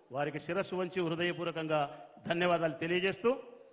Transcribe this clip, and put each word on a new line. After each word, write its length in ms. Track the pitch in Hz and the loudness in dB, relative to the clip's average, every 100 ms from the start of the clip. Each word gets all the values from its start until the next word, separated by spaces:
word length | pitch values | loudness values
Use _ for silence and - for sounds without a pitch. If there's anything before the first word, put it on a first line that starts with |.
| - | -8
వారికి 280 | 131 147 143 | -2 -2 -2
శిరస్సు 340 | - 185 185 | -4 -4 -2
వంచి 280 | 180 180 185 | -2 -2 0
హృదయపూర్వకంగా 1080 | 165 165 175 170 170 165 156 151 143 - - - - | 0 2 0 0 -4 -4 0 2 0 -4 -18 -10 -2
ధన్యవాదాలు 440 | 170 180 170 165 | 2 4 4 2
తెలియజేస్తూ, 680 | - 165 180 190 185 233 269 - - - | 0 0 2 2 2 2 0 -4 -18 -20